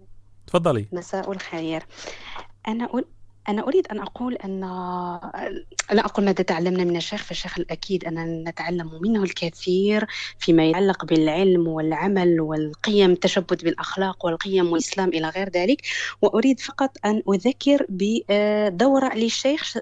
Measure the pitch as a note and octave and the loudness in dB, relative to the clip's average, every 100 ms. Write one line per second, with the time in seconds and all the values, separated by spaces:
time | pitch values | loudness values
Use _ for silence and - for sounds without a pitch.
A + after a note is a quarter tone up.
0 | - - - - - F3+ E3+ A#2+ G#2 F3+ | -20 -20 -20 -20 -2 0 2 0 -2 -8
1 | F3 F#3+ F#3+ G3 - E3 D#3+ D#3+ - - | -6 -6 -6 -8 -8 -8 -6 -6 -8 -16
2 | - - - - - - - A3+ A#3+ A#3+ | -16 -14 -14 -14 -14 -14 -8 -6 -4 -4
3 | - - - - - G#3+ A3+ F4+ - G#3 | -6 -10 -20 -14 -6 -4 0 0 0 -4
4 | G3 - B3 B3 F#3+ F#3+ F#3+ F#3 F3+ F3+ | -10 -8 -6 -6 -8 -8 -6 -8 -6 -6
5 | F3+ F3 - - - - - - - G#3 | -6 -8 -10 -10 -8 -10 -14 -12 0 2
6 | G3 - G3+ F#3 F#3 E3 F3 F#3 F3 E3+ | 2 0 0 2 0 0 0 0 0 0
7 | - G#3 - E3+ F3+ - E3 D#3+ - F#3 | -4 -10 -10 -10 -10 -8 -8 -8 -4 -4
8 | E3+ E3 E3 E3 E3 E3 D#3+ F3 E3 D#3+ | -4 -6 -6 -6 -8 -8 -4 -4 -6 -4
9 | F#3+ A3 F#3 - E3+ - - F3+ G3+ G#3+ | 0 2 0 -2 -6 -4 0 2 4 2
10 | G#3+ - - - - E3 D#3+ E3 G3 F#3 | 0 -6 -12 -6 4 6 6 4 4 2
11 | D#3 E3 D#3 D#3+ G3 F#3 E3 D#3+ D#3+ D#3 | 2 4 4 4 4 4 4 0 -2 0
12 | F#3 G3 F3 E3 D#3 D#3 D3+ D3+ - G3+ | 0 2 4 4 2 -2 -4 -4 0 6
13 | F#3+ F3+ F#3+ - E3+ F3+ E3 - E3 - | 6 6 2 0 0 -2 -2 -2 -6 -2
14 | F#3+ F3+ F3 E3 G3 F#3+ F3 E3 - G3 | -2 -2 -4 -4 0 2 2 2 -2 -2
15 | F#3 D#3+ D#3+ F#3 G3 F3+ F3+ C#4+ - - | 0 0 -4 -4 -2 0 2 0 0 -6
16 | - - - G#3+ B3+ B3+ - - C4+ - | -6 0 2 4 4 2 -2 -2 -2 -2
17 | G#3 G#3+ - G3 A#3+ D4 C#4 C#4+ - F#3 | -2 0 0 0 0 0 2 2 2 -2
18 | G3+ A3+ - G3+ G#3 G#3+ G#3 F3 C4 C4+ | 0 0 0 2 2 2 0 2 4 4
19 | C4 G#3+ A3+ - C4 D#4 - A#3 | 2 0 -2 0 0 0 -4 -8